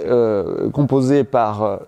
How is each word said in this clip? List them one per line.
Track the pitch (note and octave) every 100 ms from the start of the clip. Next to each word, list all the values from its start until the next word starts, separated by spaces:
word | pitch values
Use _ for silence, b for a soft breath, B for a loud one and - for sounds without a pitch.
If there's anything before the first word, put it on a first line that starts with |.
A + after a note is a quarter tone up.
| D#2+
euh, | A#2+ A2+ G2+ E2+ - A2
composées | C#3+ C#3+ C3+ C3 C#3+
par, | B2 B2 G#2+ G#2
euh, | G#2+ G2